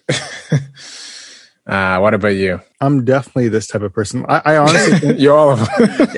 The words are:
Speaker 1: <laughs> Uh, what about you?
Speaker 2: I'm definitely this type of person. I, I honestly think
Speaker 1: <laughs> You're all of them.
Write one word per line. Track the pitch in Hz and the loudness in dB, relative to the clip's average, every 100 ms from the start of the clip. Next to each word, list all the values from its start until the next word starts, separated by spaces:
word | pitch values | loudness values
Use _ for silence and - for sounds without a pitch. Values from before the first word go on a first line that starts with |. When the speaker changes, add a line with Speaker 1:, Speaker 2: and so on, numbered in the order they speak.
| - | -8
Speaker 1:
<laughs> | - - - - 143 - - - - - - - - _ _ | -8 -8 -18 -4 -4 -4 -18 -20 -20 -20 -20 -20 -20 _ _
Uh, | - 98 95 92 | -6 -2 -2 0
what | 104 | 0
about | 107 104 | 0 -2
you? | 98 95 90 - _ | 0 -2 -4 -10 _
Speaker 2:
I'm | 139 143 | -2 0
definitely | 120 127 120 131 120 | 0 -2 -2 -2 -2
this | 107 - | -2 -4
type | 104 | -6
of | 101 | -6
person. | 104 101 123 - | -6 -6 -6 -2
I, | 147 | 0
I | 147 156 | 2 2
honestly | 147 175 202 160 | 4 2 2 2
think | 143 - | 0 2
Speaker 1:
<laughs> | |
You're | 135 147 | 4 4
all | 151 | 4
of | 123 | 2
them. | 113 - 226 - 262 | -2 2 0 2 -2